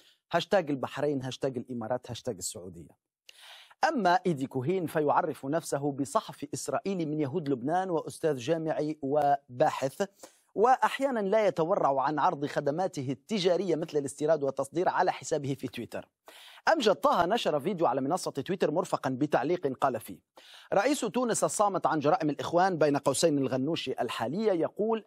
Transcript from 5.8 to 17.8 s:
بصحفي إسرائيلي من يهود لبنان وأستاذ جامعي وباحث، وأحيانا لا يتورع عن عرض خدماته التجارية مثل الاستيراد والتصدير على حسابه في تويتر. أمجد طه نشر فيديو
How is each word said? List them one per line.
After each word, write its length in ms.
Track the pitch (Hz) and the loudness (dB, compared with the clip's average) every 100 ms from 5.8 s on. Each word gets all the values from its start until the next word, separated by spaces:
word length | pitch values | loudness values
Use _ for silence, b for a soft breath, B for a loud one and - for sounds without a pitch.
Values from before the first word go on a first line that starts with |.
| 143 | -2
بصحفي 560 | 139 139 220 - 151 - | -4 -2 -2 -2 -8 -10
إسرائيلي 520 | 131 - 131 196 196 156 | -8 -6 -4 -4 -4 -2
من 140 | 151 | -2
يهود 300 | 143 160 143 | -2 -4 -2
لبنان 400 | 131 123 175 190 | -2 -2 -2 -2
وأستاذ 460 | 160 147 - 160 135 | -4 -4 -4 -2 -2
جامعي 600 | 117 165 160 135 151 156 | -2 -2 -2 -2 -4 -4
وباحث، 1040 | 135 147 143 143 - 123 151 - 135 - 196 B B B B 185 | -2 2 4 2 0 0 0 2 -4 -2 -6 B B B B 2
وأحيانا 640 | 226 247 208 - 269 240 | 4 6 2 2 -2 0
لا 280 | 196 220 220 | 2 4 4
يتورع 540 | - 160 196 151 139 | 2 2 2 2 2
عن 180 | 131 151 | 0 2
عرض 260 | 160 156 143 | 2 2 -2
خدماته 680 | - 143 151 185 151 131 | -2 -2 0 -2 -4 -6
التجارية 640 | 127 - 214 175 170 190 151 | -6 -4 0 2 2 2 -2
مثل 220 | 165 147 | -2 -2
الاستيراد 460 | 139 - 151 160 | -4 -2 0 2
والتصدير 460 | 139 131 135 147 180 | 0 -2 -4 -2 0
على 220 | 127 180 | 2 0
حسابه 420 | - - 160 135 139 | -2 -4 -4 -2 -4
في 80 | 131 | -6
تويتر. 420 | - 110 101 - _ B B B B - | -8 -10 -10 -14 _ B B B B 2
أمجد 220 | 330 214 180 | 4 4 4
طه 300 | 277 226 170 | 4 4 2
نشر 340 | 226 190 151 | 2 0 0
فيديو 280 | 139 190 | -2 0